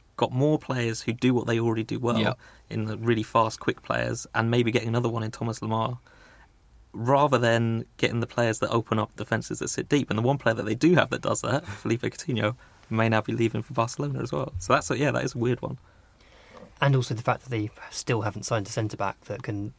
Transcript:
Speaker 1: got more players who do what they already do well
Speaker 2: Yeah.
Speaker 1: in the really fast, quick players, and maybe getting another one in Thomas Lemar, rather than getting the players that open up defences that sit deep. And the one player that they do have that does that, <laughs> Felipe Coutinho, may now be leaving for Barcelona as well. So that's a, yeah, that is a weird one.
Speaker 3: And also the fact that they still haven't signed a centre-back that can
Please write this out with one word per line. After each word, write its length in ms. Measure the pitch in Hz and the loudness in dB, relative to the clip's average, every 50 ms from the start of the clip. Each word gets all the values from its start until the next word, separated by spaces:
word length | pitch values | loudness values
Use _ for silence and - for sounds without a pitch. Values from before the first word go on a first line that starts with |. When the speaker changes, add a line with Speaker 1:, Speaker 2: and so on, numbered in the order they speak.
| _ _ _ | _ _ _
Speaker 1:
got 160 | - 120 107 120 | 0 0 0 2
more 260 | 127 139 151 156 147 | 2 4 4 4 2
players 440 | - - 131 127 117 117 113 - - | 0 -2 -2 0 0 -2 -2 -2 -4
who 100 | - 113 | -4 -2
do 220 | - - 127 127 | 2 4 4 4
what 120 | 120 - | 4 2
they 140 | - 117 113 | 2 2 2
already 220 | 117 117 110 113 113 | 2 2 0 0 -2
do 160 | - 113 117 | -2 -2 -2
well 200 | 120 117 117 113 | 0 0 2 2
Speaker 2:
Yeah. 160 | 110 98 - - - - - - _ - | 2 0 -2 -4 -8 -20 -20 -20 _ -8
Speaker 1:
in 160 | - 113 107 | -6 -4 -4
the 100 | 110 107 | -4 -4
really 260 | 104 113 117 117 110 107 | -2 0 2 2 2 2
fast, 380 | - - 120 110 110 - - | 2 2 2 2 2 0 -4
quick 220 | - - - - - | -2 -2 -2 -2 -2
players, 440 | - 113 117 120 120 120 120 - - - | -4 -2 -2 0 -2 -4 -6 -8 -6 -2
and 160 | 113 113 113 | 0 0 2
maybe 200 | 117 123 120 117 | 4 2 2 2
getting 180 | 107 113 110 113 | 2 0 0 -2
another 220 | 113 120 120 117 | -2 -2 -2 -2
one 120 | 117 117 110 | -2 -4 -6
in 80 | 110 | -6
Thomas 300 | - - 120 117 110 - | -6 -6 -4 -6 -4 -4
Lemar, 380 | - 110 110 110 113 123 123 120 - - - - - - - - - _ _ _ _ _ - - - _ - | -4 -2 -2 0 -2 -2 -4 -8 -12 -18 -20 -20 -20 -20 -20 -20 -20 _ _ _ _ _ -20 -20 -20 _ -12
rather 420 | 101 113 123 139 139 147 143 135 | -4 0 2 4 4 4 4 4
than 480 | 120 120 117 117 113 117 113 113 113 - - _ - | 4 4 4 4 4 4 2 0 -2 -4 -6 _ -2
getting 220 | - - - 117 | -2 0 0 0
the 60 | 113 | -4
players 340 | - - - 120 113 110 - | -2 0 0 2 2 2 0
that 100 | - - | 0 0
open 280 | - 117 113 - 113 110 | 0 0 0 0 0 0
up 160 | 107 - - | 0 -2 -4
defences 420 | - 104 - 113 113 - - - - | -10 -6 -2 -2 -2 -2 -4 -6 -6
that 100 | - - | -6 -4
sit 220 | - - - - | -4 -4 -2 0
deep. 180 | 147 147 123 - | 2 2 2 0
And 100 | 104 107 | 0 0
the 40 | 117 | 2
one 160 | 123 143 - | 2 2 2
player 160 | - 113 113 | 2 2 0
that 100 | 110 - | 2 0
they 100 | 107 110 | -2 0
do 200 | 120 - 165 180 | 2 4 6 6
have 160 | 143 - - | 6 4 4
that 100 | - - | 0 -2
does 220 | - - 113 - - | -2 -2 -2 -2 0
that, 240 | - 120 147 - | -2 -2 -2 -2
<laughs> 0 | |
Felipe 340 | - 104 - - - 113 117 | -6 -10 -6 -2 -2 -2 0
Coutinho, 560 | - 120 - - - - 127 110 107 107 123 - - - - - - - | -2 -4 -6 -6 -6 -4 -2 0 0 0 -2 -4 -8 -20 -20 -20 -10 -4
may 220 | 117 110 113 113 | 0 2 2 4
now 100 | 113 110 | 4 2
be 120 | 104 - 113 | 0 0 0
leaving 280 | 113 117 110 113 110 | 0 0 0 0 -2
for 140 | - - 127 | -6 -4 -2
Barcelona 480 | 117 113 120 - - 143 147 135 127 120 | -2 -2 -2 -2 -6 -6 -4 -4 -4 -6
as 100 | - 151 | -4 -4
well. 220 | 147 135 - - - | -4 -4 -4 -6 -6
So 140 | - - 123 | -2 0 2
that's 180 | 147 - - | 2 2 0
a, 60 | 127 | -2
yeah, 140 | 110 147 139 | 0 0 0
that 140 | 120 123 135 | 0 0 -2
is 100 | 131 - | -2 -2
a 40 | 123 | -2
weird 220 | 113 123 123 - | 0 0 0 0
one. 160 | - - 131 - - _ _ _ _ _ _ _ _ - - - - - - - - - - - | -2 -6 -8 -10 -14 _ _ _ _ _ _ _ _ -20 -20 -20 -20 -20 -20 -20 -20 -20 -4 0
Speaker 3:
And 160 | 139 139 135 | 2 4 4
also 160 | 131 120 - 120 | 4 2 0 -4
the 100 | 110 - | -4 -2
fact 200 | - 120 - - | -2 -2 -2 -4
that 80 | 131 | -6
they 200 | 127 110 104 107 - - - - | -4 -4 -4 -4 -6 -12 -18 -14
still 320 | - - - - 127 110 98 | -12 -8 -4 -2 -2 -2 -2
haven't 220 | 107 - 110 - | -2 -4 -6 -4
signed 220 | - 123 110 98 - | -2 -2 -2 -4 -4
a 20 | |
centre-back 500 | - 117 110 104 - - 101 98 - - - | -4 -4 -4 -4 -4 -4 -4 -4 -6 -6 -10
that 200 | - 104 - - | -12 -12 -10 -8
can 320 | - 104 101 101 113 - | -6 -6 -6 -6 -8 -10